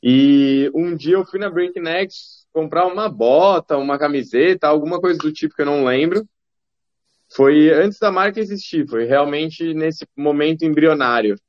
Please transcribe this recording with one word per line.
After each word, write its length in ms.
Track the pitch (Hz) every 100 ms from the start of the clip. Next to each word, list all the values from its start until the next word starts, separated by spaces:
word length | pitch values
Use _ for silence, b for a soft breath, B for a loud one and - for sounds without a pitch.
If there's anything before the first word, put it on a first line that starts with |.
E 680 | 123 131 139 143 139 135 139 143
um 200 | 175 170
dia 200 | 139 190
eu 100 | 185
fui 140 | 196
na 100 | 202
Breakneck 640 | 170 180 180 165 170 190 - - - _
comprar 320 | 160 156 160 180
uma 220 | 180 214
bota, 680 | 120 117 143 190 185 - 143
uma 200 | 139 139
camiseta, 680 | 147 143 117 120 165 180 147
alguma 320 | 151 147 175
coisa 180 | 180 160
do 120 | 156
tipo 240 | 156 156 -
que 60 |
eu 40 | 143
não 180 | 143 131
lembro. 400 | 127 160 185 214 _ _ _ _ _ _ _ _ _ _ -
Foi 340 | 135 151 156
antes 280 | 151 196 202
da 120 | 214
marca 280 | 185 196 208
existir, 480 | 208 202 - 165 143
foi 180 | 113 117
realmente 680 | 139 147 147 160 156 165
nesse 320 | 156 156 160 - -
momento 480 | 147 147 151 160
embrionário. 720 | 160 151 156 151 127 120 107 101